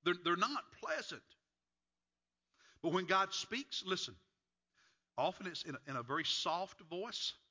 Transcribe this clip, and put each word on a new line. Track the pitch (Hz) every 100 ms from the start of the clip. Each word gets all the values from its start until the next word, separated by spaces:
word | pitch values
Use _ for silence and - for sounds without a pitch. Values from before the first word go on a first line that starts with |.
They're, | 160 180
they're | 175 175
not | 220 277 - -
pleasant. | 220 156 - 143 _ _ _ _ _ _ _ _ _ _ _ _ _ _ - -
But | 160
when | 175 170
God | 190 190
speaks, | - - 233 285 -
listen, | 190 185 - 90 _ _ _ _ _ _ _ _ _ -
often | 147 180 190
it's | 156
in | -
a, | 135 -
in | 135
a |
very | 120 151
soft | 156 - 180 170 185 - 165
voice. | 175 226 - - - _